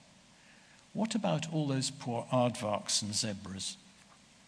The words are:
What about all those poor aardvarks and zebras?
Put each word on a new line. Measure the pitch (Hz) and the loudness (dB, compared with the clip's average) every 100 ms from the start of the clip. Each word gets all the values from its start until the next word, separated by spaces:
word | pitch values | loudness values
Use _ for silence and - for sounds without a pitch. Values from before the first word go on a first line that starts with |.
| - - - - - - - - - | -20 -20 -20 -20 -20 -20 -20 -20 -10
What | - 226 | -2 0
about | 220 196 156 156 | 0 2 2 2
all | 160 143 | 0 2
those | 131 131 | 2 0
poor | - - 117 - | -4 -4 -4 2
aardvarks | 127 120 113 104 101 - - | 4 4 2 0 -2 0 -2
and | 101 | 0
zebras? | 104 110 98 98 95 - - - - - - - - | -2 -2 -4 -8 -8 -8 -10 -18 -20 -20 -20 -20 -20